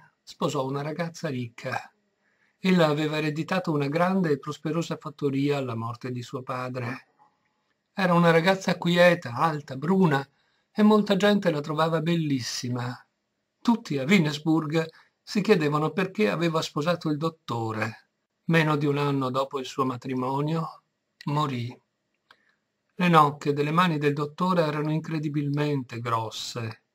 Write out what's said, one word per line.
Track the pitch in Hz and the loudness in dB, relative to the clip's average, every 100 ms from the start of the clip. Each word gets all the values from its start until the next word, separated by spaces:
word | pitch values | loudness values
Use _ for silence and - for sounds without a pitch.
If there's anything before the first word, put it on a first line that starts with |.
| - _ | -20 _
sposò | - - 170 135 131 | -20 -6 -4 -2 -4
una | 139 | -4
ragazza | 147 156 170 - 165 | -6 -6 -8 -8 -8
ricca. | 127 123 - 131 120 - _ _ _ _ _ _ _ | -6 -8 -10 -8 -8 -10 _ _ _ _ _ _ _
Ella | 190 180 160 | 2 4 4
aveva | 147 151 151 | 2 -2 -2
ereditato | 151 147 160 190 180 | -2 -4 -4 -4 -2
una | 147 139 | -2 0
grande | 156 180 190 170 | 0 0 2 0
e | 139 | -2
prosperosa | - 143 156 160 165 151 | -4 -8 -4 -4 -4 -8
fattoria | 156 - 143 135 143 143 | -12 -6 -4 0 0 -2
alla | 131 117 | -4 -6
morte | 117 120 127 | -8 -10 -10
di | 123 | -10
suo | 120 135 | -10 -10
padre. | 123 127 127 127 120 127 - _ _ _ _ _ _ _ _ | -8 -8 -8 -6 -8 -10 -14 _ _ _ _ _ _ _ _
Era | - 185 | -2 4
una | 170 170 | 6 6
ragazza | 165 170 190 - 175 | 6 4 2 0 0
quieta, | 175 175 175 170 127 | 2 6 6 6 0
alta, | 120 160 151 - 131 | -2 0 -2 -8 -6
bruna, | 147 190 180 139 135 _ _ _ _ - | 0 4 4 2 -2 _ _ _ _ 2
e | |
molta | 214 214 208 196 | 6 6 4 2
gente | 208 202 185 | 4 4 2
la | 147 | 0
trovava | 147 151 160 160 | -2 0 0 0
bellissima. | 156 170 156 135 117 - 123 123 123 123 _ _ _ _ _ _ | 0 0 0 -2 -4 -8 -6 -4 -6 -10 _ _ _ _ _ _
Tutti | - 226 - 143 | 0 0 -2 -4
a | 131 | 2
Venusburg | 202 151 147 160 160 156 160 160 - _ _ | 2 2 -2 0 0 2 -2 -2 -8 _ _
si | - 214 | -6 -2
chiedevano | 202 202 151 147 156 | 2 2 2 0 -2
perché | 151 190 - 208 | -2 -4 -2 -2
aveva | 170 170 160 | 0 -2 -2
sposato | - - 151 170 160 | -4 -4 -2 -2 -2
il | 147 | -2
dottore. | 160 160 - 117 113 107 110 - _ _ _ _ - | -4 -6 -8 -4 -4 -4 -6 -8 _ _ _ _ 0
Meno | 165 156 147 | 2 2 2
di | 147 | 0
un | 143 | 0
anno | 143 139 131 | 0 0 -2
dopo | 131 135 139 | -2 -2 -4
il | 127 | -6
suo | - 131 | -4 -2
matrimonio, | 123 131 127 127 135 151 165 160 - _ _ _ - - | -4 -6 -4 -4 -2 -2 -4 -6 -12 _ _ _ -12 -4
morì. | 147 147 127 120 - _ _ _ _ _ _ _ _ _ _ _ - | -2 -2 -4 -8 -12 _ _ _ _ _ _ _ _ _ _ _ -2
Le | 180 | 4
nocche | 165 147 147 147 | 6 6 2 -2
delle | 143 147 | 0 0
mani | 160 180 151 | 2 2 2
del | 147 | 0
dottore | 143 147 147 180 180 | 0 -4 -2 0 2
erano | 156 151 151 | 2 0 -2
incredibilmente | 156 160 160 151 147 143 143 147 143 127 117 | -2 -2 -4 -4 -4 -2 0 0 -2 -4 -8
grosse. | 120 117 110 - - 123 113 - _ | -4 -2 -4 -8 -10 -8 -8 -10 _